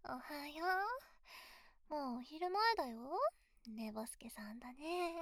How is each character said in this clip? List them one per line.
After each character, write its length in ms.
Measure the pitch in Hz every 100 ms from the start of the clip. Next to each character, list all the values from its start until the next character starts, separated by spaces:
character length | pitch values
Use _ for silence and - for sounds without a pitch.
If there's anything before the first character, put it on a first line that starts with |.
| -
お 120 | 254
は 280 | - 294 294
よ 180 | 302 349 370 415 523 - - - - - - - - -
う。 60 |
も 220 | 302 269 240
う 20 |
お 20 |
昼 300 | 254 311 359
前 240 | 381 453 427
だ 100 | 262
よ。 300 | 226 254 359 587 - _ - -
寝 240 | 220 220
ぼ 140 | 214
す 140 | 226 -
け 100 | 233
さ 240 | 226 208
ん 60 | 233
だ 120 | 247
ね。 400 | 262 311 349 349 339